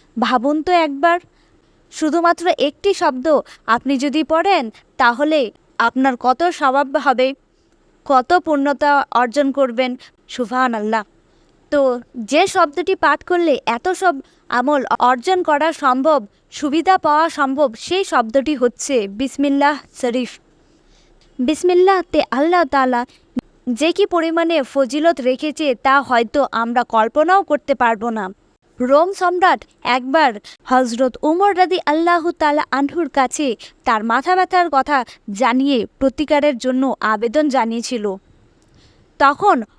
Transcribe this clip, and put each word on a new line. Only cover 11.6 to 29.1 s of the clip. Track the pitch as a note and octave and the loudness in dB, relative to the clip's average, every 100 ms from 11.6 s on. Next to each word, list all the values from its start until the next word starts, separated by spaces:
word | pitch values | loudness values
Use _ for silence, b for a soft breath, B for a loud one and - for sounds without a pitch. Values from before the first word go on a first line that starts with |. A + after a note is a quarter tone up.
| _ | _
তো | D4 C4+ A#3+ - B3 | 0 0 0 -8 -14
যে | G#3+ D4 F#4+ | -2 0 2
শব্দটি | F#4+ E4 C#4+ F4+ | 2 0 -2 -4
পাঠ | F#4+ D#4 D4+ | 0 0 -2
করলে | - F4 E4+ B3+ - | -2 0 0 0 -2
এত | A#3 F#4 | -4 -4
সব | F4+ F#4 C#4 b b - | -2 -2 -2 b b -6
আমল | A#3+ B3 D4 B3 - | -2 0 -2 -2 0
অর্জন | B3 B3+ A#3+ F#4 | 2 2 0 0
করা | E4 D4 D#4 | 0 0 0
সম্ভব, | D#4 C#4 B3+ C#4+ D4 G3+ _ _ | -2 -2 0 2 0 -2 _ _
সুবিধা | - D4 D4+ E4+ F#4 | -8 -4 0 2 2
পাওয়া | D#4 D4 E4 | 2 2 0
সম্ভব, | - C4+ C4+ C#4+ | -2 -2 0 -2
সেই | A3 - F4+ | -2 -6 -4
শব্দটি | F#4+ D4 A3+ C4+ C4+ | -2 -2 0 0 0
হচ্ছে | C#4+ B3 - - C4 G3+ | 0 -2 -2 -4 -2 -2
বিসমিল্লাহ | G3+ C4+ - C#4+ C#4 C#4+ C#4+ - | -4 -6 -2 0 2 0 0 -8
শরীফ। | - B3 A#3+ A#3+ - _ _ _ _ b b b _ _ - | -8 -4 -4 -6 -10 _ _ _ _ b b b _ _ -6
বিসমিল্লাহতে | B3+ D#4 F4+ F4+ F#4 F#4+ E4+ D#4 - | -4 0 2 4 4 2 0 -2 0
আল্লাহ | A#3+ D#4 F4+ | 0 2 2
তাআলা | D#4+ C#4 C4 B3 B3 b _ - - _ - | 2 0 0 0 -4 b _ -12 -12 _ -8
যে | A#3 D#4 | -2 0
কি | F4 G4+ | 0 0
পরিমাণে | E4+ E4 E4 E4 E4 | 0 0 0 0 0
ফজিলত | B3 C#4 C4 D4 D#4+ E4+ | 0 0 0 2 0 0
রেখেছে | B3 B3+ D#4 C#4 D4+ | -2 -2 -4 -4 -4
তা | A#3 C4+ C#4 | -2 2 2
হয়তো | A#3 B3 A#3 D4 B3+ | 2 0 0 0 -2
আমরা | A3+ A3+ A#3+ | -2 -2 -2
কল্পনাও | A#3+ A3+ A3 D4 D#4+ F#4+ | 0 0 0 0 2 2
করতে | F#4 D4 - | 2 -2 -2
পারবো | C4+ A#3+ A3+ A#3 | 0 0 0 -4
না। | A3 F#3+ - _ _ _ - | -6 -8 -12 _ _ _ -6
রোম | B3 C#4 F4 | 2 2 2